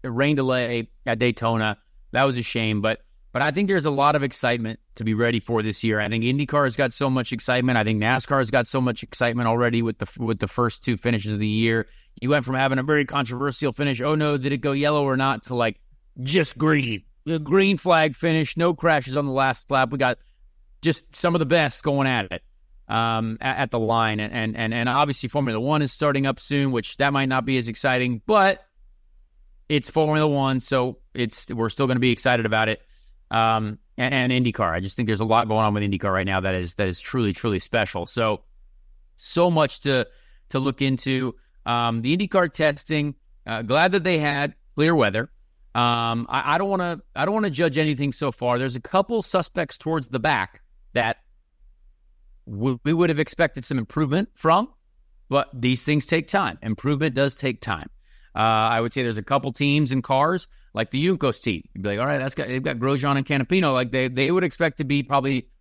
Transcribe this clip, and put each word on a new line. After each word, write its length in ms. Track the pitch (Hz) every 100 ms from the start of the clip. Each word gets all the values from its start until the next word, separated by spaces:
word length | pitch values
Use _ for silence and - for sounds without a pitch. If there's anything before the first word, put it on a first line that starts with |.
a 80 | 131
rain 260 | 117 143 143
delay 540 | 131 127 120 120 113 - 127
at 120 | 113
Daytona. 600 | 123 113 117 113 107 101 _ - -
That 120 | 123
was 120 | 139 123
a 60 |
shame, 380 | 113 120 110 107
but, 180 | 110 113 _ _ -
but 80 | 123
I 80 | 151
think 180 | 151 202
there's 180 | 190 151
a 40 |
lot 240 | 139 143
of 80 | 151
excitement 560 | 139 - 123 120 110 - _ -
to 80 |
be 100 | 110
ready 260 | 107 117 117
for 220 | - 117
this 200 | 107 104
year. 180 | 113 107
I 80 | 104
think 140 | 113
IndyCar 400 | 117 139 143 147
has 120 | 135 117
got 160 | 135
so 160 | - 139
much 220 | 131 117
excitement. 460 | 117 - 123 127 120
I 60 |
think 180 | 107 107
nascar 360 | 110 127 - 139
has 120 | 113
got 160 | 131 120
so 140 | 135
much 220 | 127 113
excitement 460 | - - 120 117 117
already 340 | 117 120 117
with 160 | 113 110
the, 100 | 113 -
with 200 | 117 107
the 100 | 98
first 360 | - 120 -
two 120 | - 113
finishes 360 | 120 113 107
of 60 | 104
the 100 | 107
year. 380 | 107 113 113 - - - -
You 100 | 127
went 140 | 147
from 100 | 120
having 240 | 131 135 131
a 40 |
very 220 | 135 151
controversial 680 | 139 143 120 123 139 123 143
finish, 280 | 117 143 120
"Oh 140 | 139
no, 220 | 156 151 143
did 160 | 135
it 60 | 139
go 120 | 143
yellow 320 | 139 147 151
or 120 | 139 131
not?" 260 | 135 113
to, 100 | - 123
like, 240 | 113 - - - _ -
just 340 | 127 175 151 -
green. 460 | 156 151 123 104 - _
The 160 | 147 160
green 360 | 147 190 196 190
flag 380 | 180 165 156
finish, 420 | 131 170 160 147 -
no 160 | 170
crashes 440 | 165 170 151 123 139
on 100 | 143
the 60 |
last 360 | 135 135 123 -
lap. 200 | 139 127
We 80 | 139
got 200 | 127 120 _ _ - _ - -
just 360 | 165 156 - -
some 180 | 175
of 60 | 170
the 60 | 143
best 360 | 165 143 -
going 240 | 151 139 135
at 240 | 123 95
it, 120 | 87 _ _ _ - -
um, 520 | 110 113 113 113 110
at, 160 | 135 135
at 140 | 139
the 80 | 120
line, 400 | 110 113 110 107
and, 120 | 107
and, 240 | 117 110 113
and, 160 | 110
and 160 | 117 120
obviously 400 | 131 147 135 123
Formula 300 | 147 135 110
One 240 | 131 151
is 80 | 143
starting 340 | - 151 139
up 140 | 139 131
soon, 320 | - 143 139
which 280 | 120 - -
that 140 | 139
might 160 | 139 135
not 160 | 131
be 120 | 123 131
as 100 | 117
exciting, 560 | 110 135 127 127 117 -
but 360 | 214 196 190 - _ - - _ - _ _ - - -
it's 220 | 147 -
Formula 380 | 160 151 151 151
One, 320 | 143 135 131
so 380 | - 135 127 - _
it's, 360 | - 117 - -
we're 200 | 120 113
still 180 | - 135
gonna 100 | 127
be 140 | 123
excited 340 | 117 127 120 110
about 220 | 110 110
it. 120 | 110 - - - - -
Um, 480 | 113 113 113 107 107 _ -
and, 320 | 127 135 127
and 20 |
IndyCar, 380 | 127 123 107 92
I 80 | 82
just 160 | 95
think 140 | - 110
there's 120 | 104
a 40 |
lot 240 | 110 113 107
going 160 | 110
on 100 | 107
with 80 | 104
IndyCar 300 | 101 98 101
right 140 | 95 98
now 140 | 95
that 140 | 95
is, 220 | 92 87 -
that 100 | 95
is 140 | 87
truly, 320 | - 131 107
truly 260 | 92 117 95
special. 480 | - 117 101 92 85
So, 360 | 120 110 104 - - - - - - - -
so 340 | - 170 175
much 300 | 160 147 -
to, 260 | 139 131 - - - - -
to 80 | 135
look 200 | 135 127
into. 540 | 135 131 135 131 127 - _ _ -
Um, 360 | 120 117 113
the 120 | 120
IndyCar 380 | 175 202 196 175
testing, 600 | - 156 143 - 151 147 135 _ - -
uh, 160 | 113
glad 300 | 113 139 180
that 120 | 196
they 140 | 175 165
had 360 | 147 143 147 - _
clear 200 | - 156
weather. 360 | 165 107 104 135 - _ _ -
Um, 520 | 117 120 117 117 113 117
I, 260 | 127 131
I 40 | 160
don't 100 | 196
wanna, 320 | 196 175 165 - -
I 80 |
don't 80 | 160
wanna 160 | 214 208
judge 300 | 135 165 139
anything 340 | 156 135 143
so 180 | - 143
far. 280 | - 123 123
There's 180 | 131 123
a 60 |
couple 400 | - 190 202 233
suspects 560 | - 185 165 - 160 -
towards 300 | 160 160 123
the 120 | 127
back 400 | 135 127 92 - _ - -
that 240 | 127 113 - _ _ _ _ - - - _ _ _ - - -
w-, 320 | 101 127 123
we 80 | 147
would 160 | 165 175
have 100 | 151
expected 460 | 151 - 165 -
some 140 | - 131
improvement 500 | 110 - 147 160 220
from, 340 | - 160 175 247 _ _ _ _ _ -
but 200 | 139 -
these 300 | 127 123 127
things 240 | - 151 -
take 220 | 165 -
time. 300 | 196 151 82
Improvement 520 | 110 104 139 143 156
does 200 | 127 139
take 260 | - 135 117
time. 280 | - 85 - - _ - -
Uh, 40 | -
I 420 | 113 110 113 117
would 120 | 117
say 100 | 139
there's 140 | 120 110
a 60 |
couple 300 | - 139 139
teams 380 | - 143 147 139
and 140 | 131
cars, 440 | - 135 151 180 - - -
like 160 | 107 110
the 140 | 131
Juncos 360 | 170 185 139 -
team. 220 | 120 82 -
You'd 100 | 95
be 60 | 101
like, 100 | 101
"All 80 | 135
right, 120 | 143
that's 160 | 135
got, 140 | - 120
they've 140 | 127
got 140 | 147 120
Grosjean 400 | 131 139 143 139
and 80 |
Canapino." 480 | 135 143 127 185 160
Like, 180 | 127 123
they, 180 | 131 127
they 220 | 127 139
would 140 | 185
expect 340 | 180 - 165 -
to 60 |
be 180 | 135 143
probably, 460 | 131 139 135 131 - _